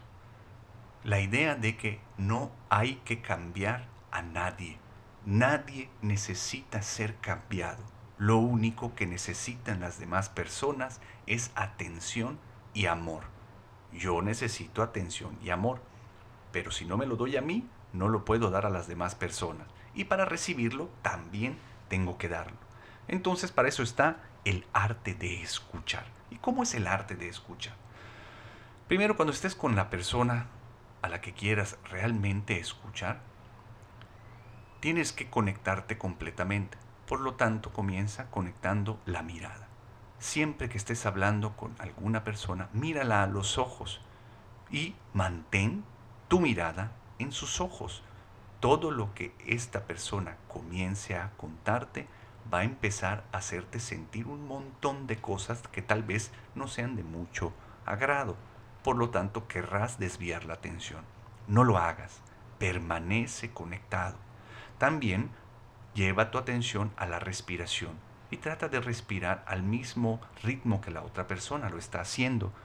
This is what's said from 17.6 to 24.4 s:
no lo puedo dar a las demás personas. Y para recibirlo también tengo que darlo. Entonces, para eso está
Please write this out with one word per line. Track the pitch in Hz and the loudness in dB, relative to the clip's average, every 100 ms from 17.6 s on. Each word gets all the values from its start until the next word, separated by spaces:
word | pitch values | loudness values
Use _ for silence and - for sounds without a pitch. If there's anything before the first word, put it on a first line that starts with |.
| 254 - - | -2 -10 -8
no | 90 98 | 2 4
lo | 110 - | 4 4
puedo | 113 110 | 6 6
dar | 95 104 | 6 4
a | |
las | 92 82 | 2 -2
demás | 85 87 - | -2 -2 0
personas. | 90 - 87 80 - - - | -2 0 -4 -4 -10 -16 -10
Y | - 196 | -6 2
para | 190 190 | 4 4
recibirlo | 170 - 123 117 135 165 - | 2 0 2 2 2 -4 -2
también | - 85 82 101 123 135 - - - | -2 -2 -4 -2 -2 -2 -10 -18 -2
tengo | 95 92 87 | 2 2 0
que | 85 | -2
darlo. | 85 82 - - - - - - | -4 -6 -12 -16 -18 -18 -14 -2
Entonces, | 185 185 180 180 | 0 2 2 4
para | - 131 | 6 6
eso | - | 6
está | 117 - 147 165 - - | 2 6 4 4 -6 -4